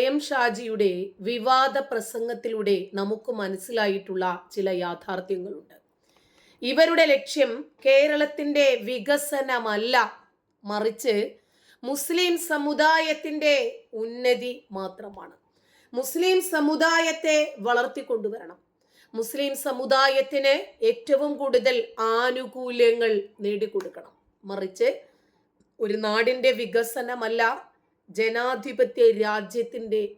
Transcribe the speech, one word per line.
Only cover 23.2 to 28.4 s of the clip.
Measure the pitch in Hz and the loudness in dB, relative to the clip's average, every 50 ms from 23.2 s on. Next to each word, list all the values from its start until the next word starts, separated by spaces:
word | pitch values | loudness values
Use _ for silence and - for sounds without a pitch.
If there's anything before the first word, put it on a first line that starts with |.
| 196 - _ - | -2 -6 _ -6
നേടിക്കൊടുക്കണം, | 202 202 208 202 214 202 - 196 185 - - - - - _ _ _ _ _ _ - | -4 -4 -2 -2 -4 -4 -4 -6 -6 -6 -12 -16 -20 -20 _ _ _ _ _ _ -12
മറിച്ച് | 190 196 196 190 185 185 - 233 262 - - - _ _ _ _ _ _ _ _ _ _ _ _ _ _ - | -10 -8 -6 -6 -8 -2 2 2 2 2 -2 -10 _ _ _ _ _ _ _ _ _ _ _ _ _ _ -4
ഒരു | 226 208 208 | -2 -2 -2
നാടിന്റെ | 220 220 208 214 220 233 247 254 254 254 262 | 0 0 0 2 2 2 2 2 2 2 2
വികസനമല്ല, | 240 220 233 190 180 226 233 226 - 269 247 240 247 240 226 220 233 233 226 226 277 427 - _ _ _ _ _ _ _ _ - | 2 2 -2 -2 0 -2 -2 0 -4 -6 -6 -6 -6 -4 -4 -2 0 2 2 2 0 -2 -8 _ _ _ _ _ _ _ _ -10
ജനാധിപത്യ | 170 214 220 226 226 233 | -4 -2 0 0 0 0